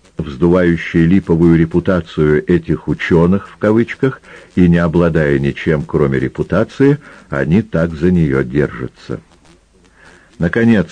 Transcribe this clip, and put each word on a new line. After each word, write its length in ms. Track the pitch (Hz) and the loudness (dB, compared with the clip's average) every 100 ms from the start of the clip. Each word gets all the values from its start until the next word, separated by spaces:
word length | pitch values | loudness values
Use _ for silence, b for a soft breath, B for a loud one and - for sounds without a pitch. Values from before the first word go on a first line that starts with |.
| _ - | _ -12
вздувающей 880 | 76 65 85 90 87 82 - 85 82 | -10 -2 2 2 2 0 -2 0 2
липовую 520 | 95 82 82 85 82 | 2 2 2 4 4
репутацию 840 | 82 90 98 90 80 - 76 76 - | 2 -2 -2 -2 -4 -2 0 0 0
этих 400 | 87 82 78 - | -2 -2 -6 -6
«учёных», 640 | 73 - 85 87 98 - | -6 0 2 2 0 -4
в 80 | - | -4
кавычках, 640 | 107 110 117 - 135 - B B B - | 0 0 -2 -4 -6 -6 B B B 0
и 140 | 87 | 2
не 80 | 85 | 2
обладая 600 | 85 85 85 80 73 71 | 2 0 0 0 0 0
ничем, 420 | 69 65 87 76 | -2 -4 -4 -4
кроме 380 | - 78 71 65 | -2 -2 0 -2
репутации, 800 | 64 - - 87 110 - 139 143 B B - | -4 -6 -4 -4 -2 0 2 0 B B -8
они 340 | 69 69 98 | -6 0 -2
так 320 | 110 82 85 78 | 0 -2 -4 -2
за 160 | 90 | 0
неё 320 | 90 76 65 | 2 0 -2
держатся. 760 | 65 71 64 - 64 - - 58 - _ _ _ _ _ b b b b b - | -2 -2 -4 -6 -14 -14 -14 -14 -14 _ _ _ _ _ b b b b b -6
Наконец, 500 | 85 117 117 110 82 | -4 0 2 2 0